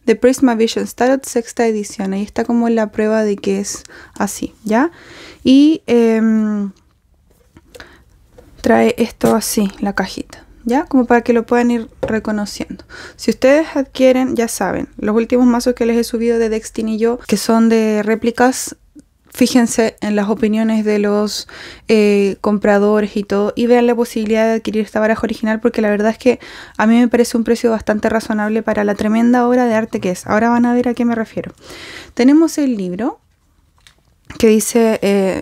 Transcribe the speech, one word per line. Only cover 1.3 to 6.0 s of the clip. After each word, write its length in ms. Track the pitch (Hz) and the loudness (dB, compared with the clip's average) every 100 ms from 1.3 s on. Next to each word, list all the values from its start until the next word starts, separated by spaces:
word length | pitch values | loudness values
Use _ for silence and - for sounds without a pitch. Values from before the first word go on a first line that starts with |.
| 240 233 - 233 | -6 -6 -2 -2
edición. 460 | 214 202 - 190 | -2 -6 -8 -6
Ahí 100 | 196 | -4
está 220 | 208 - | -6 -6
como 240 | 233 233 233 | -2 0 2
la 240 | 226 214 | 0 -2
prueba 320 | - 214 220 | -2 0 0
de 100 | 214 | 0
que 240 | 202 202 196 | -2 -2 -4
es 240 | 202 - - - - - | -6 -10 -16 -20 -20 -8
así, 380 | 202 - - - | -8 -6 -12 -10
¿ya? 300 | 208 220 339 - - - - - | -2 0 0 -4 -20 -20 -20 -4
Y, 400 | 254 269 302 320 - | 4 6 6 2 0
em, 840 | 240 | 2